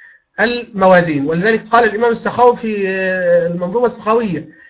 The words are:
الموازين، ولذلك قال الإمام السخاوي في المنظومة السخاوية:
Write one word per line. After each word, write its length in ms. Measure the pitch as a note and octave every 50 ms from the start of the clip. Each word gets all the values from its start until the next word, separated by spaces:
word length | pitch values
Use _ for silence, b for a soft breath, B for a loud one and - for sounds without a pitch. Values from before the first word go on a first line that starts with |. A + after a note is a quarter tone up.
| b b b b b _ _ -
الموازين، 840 | G#3 A#3+ A#3+ A#3+ A#3 - - F#3+ F#3+ F#3 F#3 F3 E3+ E3 D3+ C#3 C#3
ولذلك 420 | D3+ E3 F3 F#3 A3+ A3+ G#3+ A3 -
قال 160 | - A#3+ A#3
الإمام 260 | G#3 G3 G#3+ A#3+ A#3
السخاوي 460 | A3+ - - G3+ - - A#3+ B3 A#3+
في 320 | - A3+ A3 G#3+ G3+ G3 F#3+ F#3+ F#3+ F#3+ F#3 F#3 F#3 F3+ F3 F3 F3 E3+
المنظومة 400 | E3+ F3 F3 F3 E3+ G3 A#3+ B3
السخاوية: 640 | A3+ A3+ - - G#3+ A3+ B3 A3+ G3+ E3 - - B B B B